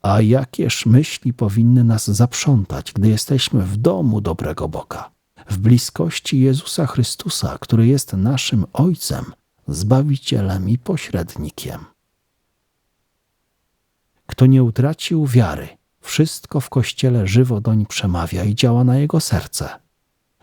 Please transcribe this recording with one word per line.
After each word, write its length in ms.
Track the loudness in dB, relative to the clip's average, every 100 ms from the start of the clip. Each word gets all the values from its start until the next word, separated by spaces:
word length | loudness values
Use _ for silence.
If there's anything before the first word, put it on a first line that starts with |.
A 180 | 2 2
jakież 640 | 4 2 0 -4 -4 -2 4
myśli 460 | 4 4 -4 -6
powinny 520 | -2 -2 2 4 6
nas 260 | 4 2 0
zaprzątać, 800 | 0 0 0 0 2 0 -6 -8
gdy 160 | 0 2
jesteśmy 540 | 2 0 -2 0 -2
w 140 | -2 0
domu 440 | 0 0 0 0
dobrego 480 | -2 -6 -6 -6 -8
Boga, 420 | -8 -12 -14 -16 _ _ _ -10
w 80 | -2
bliskości 800 | 4 4 2 -4 -4 -4 -4 2
Jezusa 460 | 2 0 -4 -4 -2
Chrystusa, 720 | -2 -2 -4 -8 -6 -6 -8
który 280 | 0 2 4
jest 260 | 2 0
naszym 540 | -2 0 0 0 -2 -2
Ojcem, 520 | 0 0 0 -4 -8 -8 -16 _ _ -10
Zbawicielem 1000 | -6 2 2 2 -2 -2 -2 0 -2 -2
i 100 | -2
pośrednikiem? 1040 | -2 -6 -4 -6 -6 -8 -10 -10 -12 -14 -18 _ _ _ _ _ _ _ _ _ _ _ _ _ _ _ _ _ _ _ _ _ _ _ -18
Kto 200 | 2 4
nie 180 | 6
utracił 600 | 4 0 -2 -2 -4 -2 2
wiary, 420 | 2 2 -4 -12 -18 _ _
wszystko 600 | -8 -2 -2 -2 -8 -8
w 80 | -4
Kościele 580 | -2 -4 -2 0 0 2
żywo 340 | 2 2 0
doń 260 | 0 0 0
przemawia 580 | -4 -2 -2 -4 -2
i 100 | -2
działa 300 | 0 2 4
na 140 | 2 2
jego 220 | 2 0
serce. 480 | 0 -4 -4 -10 -10 -14 _ _ _ _ _ _